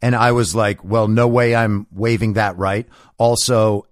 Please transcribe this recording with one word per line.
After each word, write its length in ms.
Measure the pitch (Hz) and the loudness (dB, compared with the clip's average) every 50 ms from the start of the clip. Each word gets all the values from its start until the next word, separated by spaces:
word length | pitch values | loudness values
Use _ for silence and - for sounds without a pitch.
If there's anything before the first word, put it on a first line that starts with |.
| - | -2
And 140 | 120 123 | -2 0
I 160 | 117 113 123 120 | 2 2 2 2
was 240 | 120 117 85 78 | 2 0 0 -2
like, 260 | 113 110 101 104 - - | -2 -2 -2 -2 -6 -6
"Well, 240 | 92 104 113 110 | -4 -2 0 0
no 220 | 104 110 117 120 120 | 2 2 2 2 2
way 260 | 120 123 120 117 117 | 2 2 2 2 2
I'm 320 | 117 117 107 104 101 104 - - | 0 0 0 -2 -2 -4 -8 -8
waiving 400 | 95 107 117 117 107 120 113 101 | -6 -2 -2 0 0 -2 -2 0
that 260 | 110 107 101 92 87 | -2 -2 -2 -4 -4
right." 300 | 95 95 98 104 120 - - - - _ _ | -4 -4 -4 -4 -6 -10 -16 -20 -20 _ _
Also, 680 | - 113 117 120 113 - - 127 113 110 110 104 101 - _ | 0 0 0 2 0 0 0 2 2 2 2 0 -2 -6 _